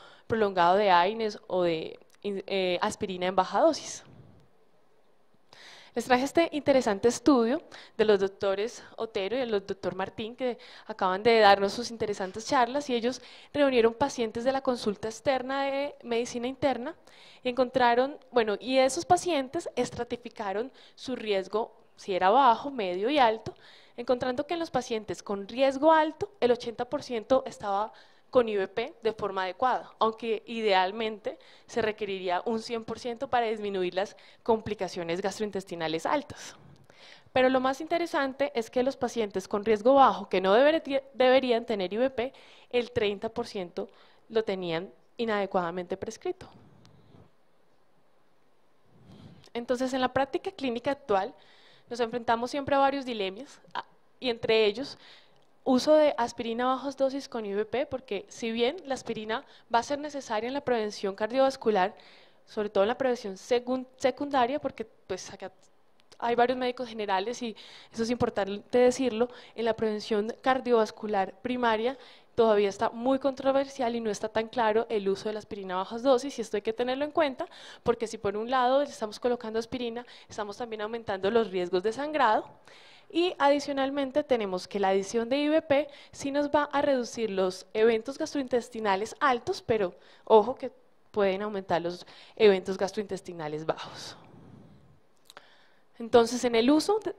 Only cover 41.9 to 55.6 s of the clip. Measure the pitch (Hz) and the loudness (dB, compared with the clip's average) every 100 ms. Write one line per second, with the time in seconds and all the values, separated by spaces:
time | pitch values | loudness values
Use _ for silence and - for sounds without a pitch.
41.9 | 208 262 262 254 - - - - 247 233 | 0 -2 -2 -6 -8 -20 -20 -6 -4 -2
42.9 | - 208 202 226 226 233 214 175 180 202 | -2 -2 -2 -6 -6 -8 -8 -8 -8 -10
43.9 | - - _ - 220 220 190 180 165 196 | -12 -20 _ -6 -2 -2 -2 -2 -4 -6
44.9 | - _ - 226 208 196 196 175 180 180 | -14 _ -6 -2 -2 0 -2 -2 -4 -6
45.9 | 190 202 - 359 359 - - - - - | -8 -10 -10 -8 -10 -12 -20 -20 -20 -20
46.9 | - - - - _ _ _ _ _ _ | -20 -20 -20 -20 _ _ _ _ _ _
47.9 | _ _ _ _ _ _ _ _ _ _ | _ _ _ _ _ _ _ _ _ _
48.9 | _ - - - - - 233 240 247 262 | _ -20 -20 -20 -20 -12 -8 -4 -2 -2
49.9 | 269 254 262 269 359 - - 269 233 285 | -2 0 0 -2 -4 -8 -6 -4 -4 -4
50.9 | 277 - 196 202 - _ _ - - - | -4 0 0 0 -8 _ _ -20 -20 -10
51.9 | 233 233 240 233 233 247 294 277 277 277 | -4 -4 -4 0 0 -2 -4 0 2 4
52.9 | 277 254 226 190 190 277 - _ - - | 2 -4 -4 -6 -6 -14 -20 _ -12 -12
53.9 | _ _ - 254 233 233 220 214 214 285 | _ _ -8 -4 -2 2 4 4 0 -6
54.9 | - - - _ _ _ _ | -12 -20 -20 _ _ _ _